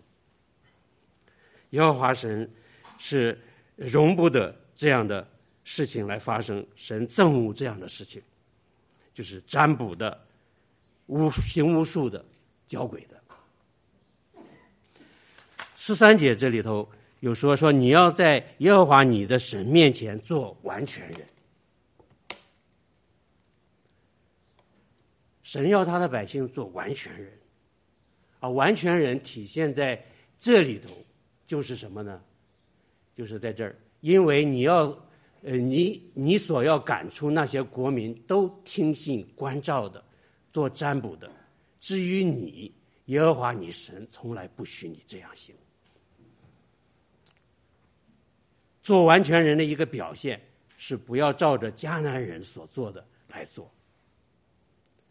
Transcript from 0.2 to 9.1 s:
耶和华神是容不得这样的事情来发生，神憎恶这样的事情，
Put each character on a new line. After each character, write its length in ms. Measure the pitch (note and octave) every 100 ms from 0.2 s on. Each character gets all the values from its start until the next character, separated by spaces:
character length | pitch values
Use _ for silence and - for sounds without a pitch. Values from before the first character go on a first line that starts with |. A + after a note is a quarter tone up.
| _ _ _ _ _ _ _ _ _ _ _ _ _ _ _
耶 100 | C3+
和 120 | D#3+
华 200 | C#3 C3
神 360 | B2+ A#2 G#2+ A2+ - _ _ - -
是 420 | - C#3+ A#2 - - _ _ -
容 400 | B2+ C3+ D3+ F3+
不 140 | E3+
得 260 | B2+ F#2 - _ -
这 140 | D3
样 180 | B2+ G#2+
的 180 | G2 F#2+ _ _ _
事 220 | - - D3
情 220 | - G2+
来 100 | G#2
发 240 | - A2
生， 240 | A2 G2+ - -
神 320 | - A2 A#2
憎 240 | - F3+
恶 220 | C#3 A2+
这 120 | G#2 C3+
样 140 | G#2
的 80 | F2+
事 160 | -
情， 160 | G2 - - _ _ _ _ _ _ _ _